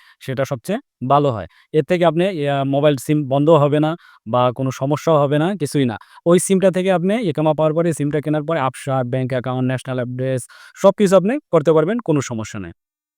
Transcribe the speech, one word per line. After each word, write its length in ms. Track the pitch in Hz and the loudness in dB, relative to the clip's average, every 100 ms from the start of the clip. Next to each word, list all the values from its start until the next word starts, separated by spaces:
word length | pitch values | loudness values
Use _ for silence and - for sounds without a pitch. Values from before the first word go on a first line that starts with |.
| _ _ | _ _
সেটা 240 | - 131 | -8 -4
সবচেয়ে 340 | 135 135 - 220 - - 123 | -4 -6 -6 -6 -8 -8 0
ভালো 200 | 143 143 | 2 2
হয়। 160 | 110 85 _ _ | -2 -8 _ _
এর 120 | 151 | -2
থেকে 200 | 151 180 | 0 2
আপনি, 200 | 170 156 185 175 143 | 2 2 0 -2 -2
আ, 180 | 139 | -2
মোবাইল 320 | 139 139 151 139 | -2 2 2 2
সিম 220 | - 151 135 | 0 -2 0
বন্ধ 200 | 139 147 | 2 4
হবে 280 | 160 143 151 | 6 4 2
না 100 | 151 170 _ _ - | 0 -4 _ _ -4
বা 140 | 123 123 | 0 0
কোনো 180 | 120 131 | 0 -6
সমস্যাও 480 | - 135 147 - 156 | -4 -4 -2 2 2
হবে 200 | 139 147 | 2 0
না, 100 | 165 202 | 0 -2
কিছুই 280 | 143 147 | -4 0
না। 120 | 127 104 _ - 170 | -2 -4 _ -6 2
ওই 120 | 175 | 2
সিমটা 320 | - 190 190 | 4 2 2
থেকে 200 | 185 185 | 0 0
আপনি 220 | 180 185 220 | 0 0 -2
ইকামা 300 | 202 147 160 | -2 0 0
পাওয়ার 200 | 151 156 | 2 0
পরে, 140 | 156 170 | 0 -2
সিমটা 260 | 156 147 151 | -2 -2 -2
কেনার 240 | 135 151 | -2 -4
পরে 140 | 147 165 | -2 -2
আফসা, 460 | 131 - - 131 | -2 -4 -4 -4
ব্যাংক 260 | 123 131 127 | -2 -4 -2
অ্যাকাউন্ট, 360 | 127 131 127 127 | -4 -4 -2 -2
ন্যাশনাল 320 | 131 - 127 | -2 -6 -8
অ্যাড্রেস 440 | 123 123 131 131 - - - | -6 -6 -4 -4 -8 -20 -20
সবকিছু 400 | - 196 - 202 190 | 0 2 4 4 4
আপনি 220 | 185 294 - | 2 -4 0
করতে 200 | 165 151 | 0 2
পারবেন, 240 | 156 156 233 | 2 2 -2
কোনো 220 | 196 151 | -2 -2
সমস্যা 380 | - 113 107 107 | -2 -6 -8 -10
নেই। 120 | 87 - _ _ _ | -12 -16 _ _ _